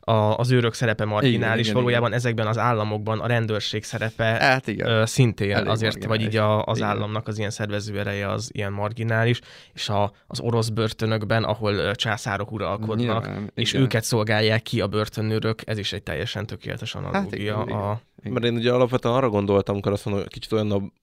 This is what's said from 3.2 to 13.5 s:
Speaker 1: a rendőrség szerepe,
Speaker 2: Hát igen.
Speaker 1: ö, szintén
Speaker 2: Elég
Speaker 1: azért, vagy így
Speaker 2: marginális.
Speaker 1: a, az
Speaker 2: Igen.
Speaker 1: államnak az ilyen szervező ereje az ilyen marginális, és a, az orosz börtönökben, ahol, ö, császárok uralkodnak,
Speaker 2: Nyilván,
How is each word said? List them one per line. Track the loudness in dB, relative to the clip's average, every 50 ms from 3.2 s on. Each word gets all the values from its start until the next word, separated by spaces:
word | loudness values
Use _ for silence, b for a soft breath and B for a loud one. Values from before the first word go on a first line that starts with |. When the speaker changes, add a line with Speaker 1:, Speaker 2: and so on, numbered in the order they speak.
Speaker 1:
a | 0
rendőrség | 0 2 2 2 0 0 -2 -2 -4 -4 -6 -6
szerepe, | -6 -6 -4 -4 -4 -2 -2 0
Speaker 2:
Hát | 0 2 4 4 4 4 2 0
igen. | -2 -2 -2 0 2
Speaker 1:
ö, | 4 4 2
szintén | 2 4 4 4 4 4 0 -2 0 0
Speaker 2:
Elég | 0 0 0
Speaker 1:
azért, | 0 0 0 0 -2 -2 -2
vagy | -2 0 0
így | 0
Speaker 2:
marginális. | 0 2 2 4 4 2 2 2
Speaker 1:
a, | 0
az | 0
Speaker 2:
Igen. | 0 0 0
Speaker 1:
államnak | -2 -2 -2 -4 -4 -6 -4 -6
az | -6 -4
ilyen | -4 -6
szervező | -4 -4 -4 -4 -4 -4 -4 -4 -6 -4
ereje | -4 -4 -4 -4 -2 -2
az | -2 -4 -4 -6 -6
ilyen | -6 -4 -4 -4
marginális, | -4 -4 -4 -4 -4 -2 0 2 2 4 2 2 0 B B B B B B B
és | -10 -6 -2
a, | 0 0 0 0 b b b
az | b -8 -6
orosz | -2 0 2 2 0 0
börtönökben, | 0 0 0 -2 -2 -2 -2 0 0 0 0 0 0 2 2
ahol, | 0 0 0 0 0 0
ö, | 2 0 0 0
császárok | -2 -2 -2 -2 -4 -2 -4 -4 -4 -4 -6 -6
uralkodnak, | -6 -4 -4 -4 -4 -4 -2 -2 0 0 0 0 -2 -2
Speaker 2:
Nyilván, | -4 -6 -8 -8 -8